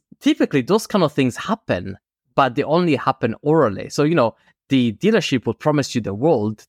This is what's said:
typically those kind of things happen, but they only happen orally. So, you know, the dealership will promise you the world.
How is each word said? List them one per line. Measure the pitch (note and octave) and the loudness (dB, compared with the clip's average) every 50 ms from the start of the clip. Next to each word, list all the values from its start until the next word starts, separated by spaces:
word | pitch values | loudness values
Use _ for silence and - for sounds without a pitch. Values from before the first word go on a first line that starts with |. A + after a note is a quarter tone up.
| _ _ - _ | _ _ -20 _
typically | - C#4+ D#4 - C#4 - - C#3 | -2 -2 0 2 0 0 0 -2
those | A#2 C#3 F#3+ A3 - - | 0 0 0 0 0 -2
kind | - G3+ E3+ | 0 0 0
of | C#3+ | 0
things | - - C3 B2 - | 0 0 0 0 -2
happen, | - - - - - _ - A2+ F2+ F#2+ G2 G2 - _ _ _ _ _ _ _ | -6 -6 -6 -6 -6 _ -6 -6 -4 -6 -10 -14 -16 _ _ _ _ _ _ _
but | - C3+ B2+ A#2 | 0 0 2 0
they | C#3+ C3 | -2 -2
only | - D3+ F3 F3+ E3+ C#3 | 0 0 0 2 0 0
happen | A#2+ - C3+ - - C3 A2+ A2 - | 0 -2 -4 -4 -2 -4 -4 -4 -4
orally. | - D3 D#3 D#3+ C3+ G#2+ F#2+ G2 G#2 A2+ | -2 0 2 2 2 2 0 -4 -10 -6
So, | - - | -2 0
you | C#3+ D3+ E3+ | 0 2 2
know, | D#3 A#2+ A2 - _ _ _ _ _ _ _ | 2 2 0 -2 _ _ _ _ _ _ _
the | C3+ C3 B2 A#2 G2+ | 2 2 2 2 -2
dealership | - - G#3 A3+ G3 D3+ - C#3 A#2 - | 0 0 2 2 2 0 0 -2 -2 -2
will | A#2 A2 | -4 -6
promise | - - D#3 D3 D3 C3 - - | -2 -2 0 0 0 -2 -2 -4
you | A#2+ | -4
the | G#2+ G2 G2 | -4 -4 -6
world. | G#2 C3 E3 D#3 A#2 G#2 A2 G#2+ - - | -2 0 0 2 2 0 -2 -6 -8 -8